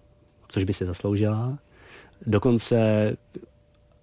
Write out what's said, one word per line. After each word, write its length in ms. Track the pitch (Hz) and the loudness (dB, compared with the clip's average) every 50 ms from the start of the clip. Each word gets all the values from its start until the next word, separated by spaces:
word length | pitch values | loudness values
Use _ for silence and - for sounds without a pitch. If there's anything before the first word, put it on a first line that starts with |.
| _ _ _ _ _ _ _ _ _ - | _ _ _ _ _ _ _ _ _ -8
což 160 | - 101 95 | -4 -4 -2
by 100 | 95 101 | -2 -2
si 120 | - 95 | -4 -4
zasloužila. 720 | 90 87 - - 101 101 101 107 107 107 107 117 127 135 143 _ _ _ - - - - - - - _ - - | -6 -6 -6 -4 -2 0 0 0 0 0 -2 -2 -4 -6 -8 _ _ _ -20 -20 -20 -20 -20 -20 -20 _ -12 -4
Dokonce 520 | 120 107 104 - 131 120 113 - - 123 113 110 110 107 107 107 107 - - _ _ - - - - _ _ _ _ _ _ _ _ _ _ | 0 0 2 4 4 2 2 2 2 2 2 4 4 4 2 2 0 -2 -4 _ _ -20 -20 -20 -20 _ _ _ _ _ _ _ _ _ _